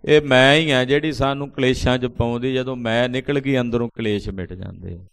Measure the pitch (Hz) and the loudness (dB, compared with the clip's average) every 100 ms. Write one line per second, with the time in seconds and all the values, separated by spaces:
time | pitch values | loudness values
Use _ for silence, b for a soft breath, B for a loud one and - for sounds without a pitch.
0 | - 151 147 127 135 147 160 131 127 143 | 4 2 4 6 6 6 4 2 2 0
1 | 156 131 135 139 143 - 131 131 131 127 | 0 -2 -2 -2 -8 0 0 2 0 0
2 | 123 120 117 120 127 131 127 127 117 113 | -2 -2 -2 -2 -2 -4 -4 -6 -2 0
3 | 123 127 127 147 139 135 120 117 117 - | 0 -2 -2 -2 0 0 0 -2 -4 -4
4 | 110 104 101 95 87 90 95 90 90 87 | -2 -2 -4 -8 -10 -10 -12 -12 -14 -14
5 | 92 | -16